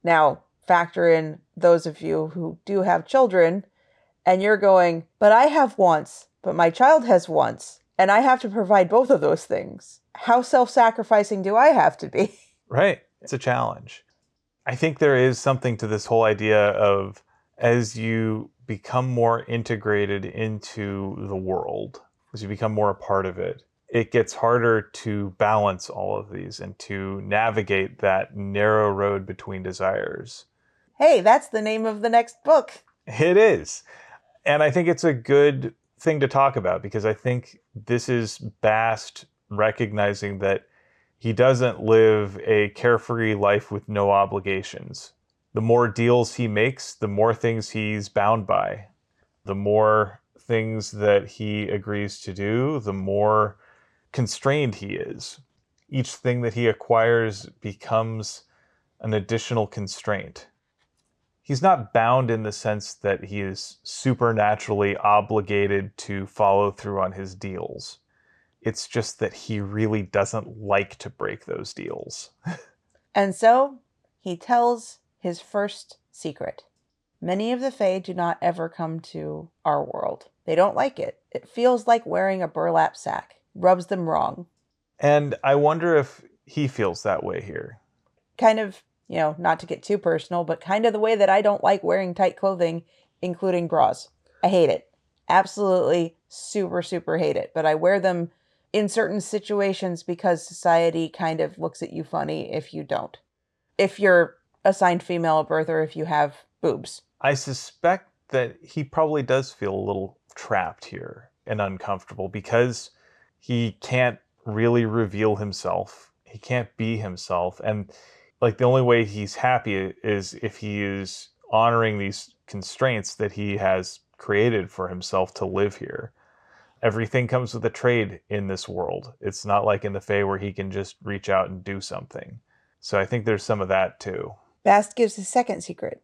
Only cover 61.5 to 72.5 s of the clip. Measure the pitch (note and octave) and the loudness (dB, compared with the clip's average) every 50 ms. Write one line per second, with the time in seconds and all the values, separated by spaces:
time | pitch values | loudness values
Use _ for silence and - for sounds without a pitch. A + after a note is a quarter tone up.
61.5 | C#3+ B2+ D#3 F#3+ F3+ C#3+ A2 - - A#2 A2+ A#2 B2+ C3 B2+ A#2 A#2 A2 A2 G#2+ | -6 0 2 2 2 2 0 0 0 2 4 4 4 2 2 0 -2 -2 -4 -6
62.5 | G#2 - - A2 G#2+ G#2 - - - _ - G2+ G2 F2+ F#2 F#2+ G2+ G#2 G2 F#2+ | -8 -4 -4 -4 -4 -4 -6 -12 -16 _ -2 -2 -2 -2 -4 -10 -8 -6 -6 -6
63.5 | G2 - - - - _ _ - - - - C3+ B2 - B2 A#2 A2+ A2 G#2 G#2 | -8 -10 -14 -16 -18 _ _ -16 -14 -4 -2 -2 0 2 0 0 2 2 2 2
64.5 | G#2+ G#2+ - - G#2+ G2+ G2+ G2+ G2 - - G#2 G#2 G#2 G2+ G#2 A2 G#2+ G2 F#2+ | 0 -2 -2 -4 0 0 2 0 0 0 2 4 4 4 4 2 -2 -2 -2 0
65.5 | G#2 G2+ G2+ G2 G2+ G2 G2 G2+ _ - - - G2+ G2 F#2+ F#2+ _ - G#2+ G2 | 0 0 0 0 0 -2 -2 -6 _ -16 -12 -8 -8 -8 -8 -10 _ 0 2 4
66.5 | G2 G2+ G2+ G2+ G2 - - G#2 G2+ G2 F#2+ F#2 F#2+ F#2+ G2 F#2 F#2 G2 - G2 | 4 4 2 0 -2 -6 -10 -6 -4 -4 -4 -4 -4 -10 -14 -14 -14 -12 -12 -10
67.5 | F#2 E2+ E2 - - - - - - _ _ _ _ _ _ _ _ _ _ _ | -10 -10 -10 -10 -12 -14 -16 -18 -20 _ _ _ _ _ _ _ _ _ _ _
68.5 | _ _ _ A2+ G#2+ - - - - A#2 G#2+ - - _ A2 G2 - - - - | _ _ _ -8 -6 -6 -12 -6 -6 -6 -6 -6 -6 _ -6 -6 -6 -10 -10 -8
69.5 | A2 G#2 G2+ G2 G2+ G#2+ A2 G#2+ A2 G#2+ G2 F#2 - G2+ G2 - - A2+ G#2 A2+ | -8 -6 -6 -6 -2 -2 0 0 0 -2 -4 -2 0 0 0 0 -2 -8 -8 -10
70.5 | A#2+ G#2+ G#2+ G2 G2 G2+ G2+ - - _ - - - _ G2+ - G2+ - - - | -16 -14 -4 0 0 0 0 -2 -10 _ -18 -18 -10 _ -8 -8 -8 -10 -10 -10
71.5 | G1+ - - - - - G1+ G1+ - - - - - - - - _ _ _ F3 | -10 -8 -8 -12 -14 -12 -12 -10 -12 -12 -12 -14 -16 -18 -18 -20 _ _ _ -12